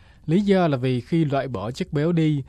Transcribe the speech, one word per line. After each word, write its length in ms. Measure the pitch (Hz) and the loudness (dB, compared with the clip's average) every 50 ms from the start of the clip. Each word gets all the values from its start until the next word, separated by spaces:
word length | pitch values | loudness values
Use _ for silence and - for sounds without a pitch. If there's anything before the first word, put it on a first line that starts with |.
| - - - - - | -20 -20 -20 -10 -4
Lý 140 | - - 202 | 0 0 2
do 280 | 208 196 190 190 175 160 | 2 4 2 4 2 2
là 80 | 139 | 0
vì 240 | 123 127 131 127 123 | 0 0 0 -2 -2
khi 240 | - - 170 165 165 | -2 -2 0 0 0
loại 240 | 143 143 139 127 135 | 0 0 -2 -4 -4
bỏ 220 | 120 95 90 - | -6 -6 -6 -6
chất 220 | 131 - 185 - | -6 -8 -6 -4
béo 200 | - 143 147 170 | -2 -2 0 0
đi 300 | 180 165 160 156 151 143 135 | 2 2 2 2 0 -2 -4